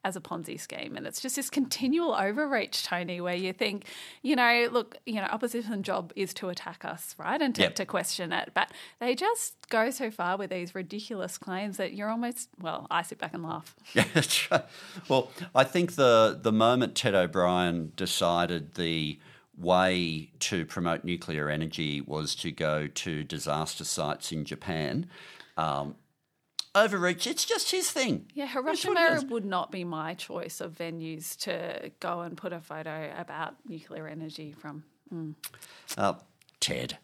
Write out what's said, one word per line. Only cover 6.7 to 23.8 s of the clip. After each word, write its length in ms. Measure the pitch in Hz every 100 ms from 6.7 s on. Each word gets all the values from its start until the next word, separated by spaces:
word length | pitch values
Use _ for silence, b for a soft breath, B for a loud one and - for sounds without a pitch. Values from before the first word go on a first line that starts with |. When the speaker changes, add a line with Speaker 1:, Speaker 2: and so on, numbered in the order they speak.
| 170 -
Speaker 1:
us, 300 | 165 - -
right, 240 | 165 285
and 100 | 277 220
to, 60 |
Speaker 2:
Yep. 120 | 180
Speaker 1:
to 100 | -
question 480 | 185 190 180 - 170
it. 200 | 170 -
But 160 | - 196 B B B
they 160 | 247 254
just 400 | 381 466 - - -
go 200 | 226 226
so 180 | 254 220
far 260 | 214 175 190
with 140 | 196
these 220 | 185 175
ridiculous 600 | 190 185 208 208 208 180 -
claims 400 | - 185 208 196
that 140 | 190
you're 140 | 196 208
almost, 400 | 233 240 240 - -
well, 260 | 170 - -
I 100 | 160
sit 160 | 170 -
back 160 | 156
and 80 | 180
laugh. 320 | 160 160 - -
Speaker 2:
<laughs> 80 | -
Yeah, 100 | - -
that's 340 | 160 143 - -
right. 120 | 156 - B B B -
Well, 220 | 131 120 B 175
I 120 | 123
think 320 | 135 180 175 -
the, 420 | 131 113 110 -
the 120 | 110
moment 420 | 110 113 127 120
Ted 220 | - 123 98
O'Brien 720 | 90 92 90 90 87 85 80 -
decided 760 | 92 - 87 85 87 87 76
the 440 | - 85 80 76 73 B B B -
way 720 | 85 90 92 90 85 78 76 -
to 260 | - 92 80
promote 360 | - 85 82
nuclear 460 | 87 87 - 76 73
energy 520 | 76 78 - 76 73
was 360 | 65 76 76 -
to 160 | 85
go 340 | - 80 76 76
to 380 | - 90 76
disaster 580 | 73 78 78 73 80 -